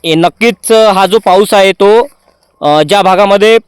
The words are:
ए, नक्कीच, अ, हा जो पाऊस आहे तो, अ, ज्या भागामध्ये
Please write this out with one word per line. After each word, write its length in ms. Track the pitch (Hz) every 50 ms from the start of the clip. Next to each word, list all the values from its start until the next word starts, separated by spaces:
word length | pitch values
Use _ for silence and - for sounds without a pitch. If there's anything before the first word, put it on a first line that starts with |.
| -
ए, 100 | 170 156
नक्कीच, 580 | 160 170 175 _ _ 220 233 202 _ - 226
अ, 180 | 226 220 220 214
हा 160 | 190 190 196
जो 120 | 185 202 226
पाऊस 360 | - 196 180 196 208 - 220
आहे 180 | 202 190 196
तो, 360 | 180 _ 196 202 214 233 254 285 _ _ _ _ _ _ _ _ _ _
अ, 220 | - 147 147 151
ज्या 200 | 156 147 196 202
भागामध्ये 560 | 190 185 185 175 208 196 202 202 202 220 226 226 _